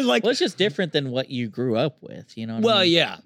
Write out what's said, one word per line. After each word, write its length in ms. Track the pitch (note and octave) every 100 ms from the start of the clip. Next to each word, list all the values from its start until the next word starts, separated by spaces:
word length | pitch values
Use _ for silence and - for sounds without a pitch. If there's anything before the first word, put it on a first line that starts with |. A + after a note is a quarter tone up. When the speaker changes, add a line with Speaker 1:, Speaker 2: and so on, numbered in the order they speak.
Speaker 1:
Like 200 | B3 A#3+
Speaker 2:
Well, 60 | A3
it's 100 | C4
just 180 | F4 -
different 340 | G#3 - E3+
than 180 | D3+ C3+
what 180 | B2+ -
you 180 | B2+ A2+
grew 280 | A#2 B2+ A2
up 260 | D3 -
with, 340 | - - - A2+
you 120 | A2+
know 60 |
what 80 | A2+
I 40 | A3+
Speaker 1:
Well, 140 | G#3
Speaker 2:
mean? 120 | F3+
Speaker 1:
yeah. 260 | E3+ B2 -